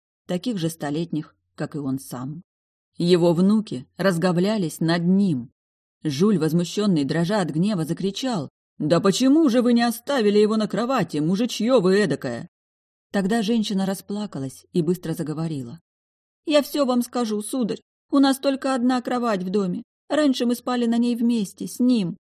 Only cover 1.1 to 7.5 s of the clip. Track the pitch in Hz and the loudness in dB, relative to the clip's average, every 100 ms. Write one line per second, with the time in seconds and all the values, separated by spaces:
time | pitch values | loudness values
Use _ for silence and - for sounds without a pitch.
1.1 | 151 - _ _ - 151 151 143 131 - | -6 -8 _ _ -10 -10 -6 -6 -6 -8
2.1 | 123 127 156 - _ _ _ _ - 170 | -10 -10 -12 -16 _ _ _ _ -4 2
3.1 | 180 170 165 190 220 208 - 127 - 175 | 4 4 4 4 2 0 -8 -10 -2 0
4.1 | 170 185 170 185 220 165 - 165 170 170 | 2 0 2 0 0 -4 -2 -2 0 2
5.1 | 190 202 135 117 _ _ _ _ _ 156 | 4 2 0 -4 _ _ _ _ _ -6
6.1 | 135 202 196 156 165 170 - 208 165 139 | 0 2 2 2 0 0 -2 0 2 0
7.1 | 156 170 214 170 | 0 0 0 -2